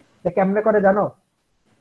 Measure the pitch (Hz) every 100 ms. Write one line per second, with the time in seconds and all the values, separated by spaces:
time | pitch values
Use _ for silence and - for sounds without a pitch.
0 | _ _ - - 190 202 214 214 190 202
1 | 156 - _ _ _ _ _ _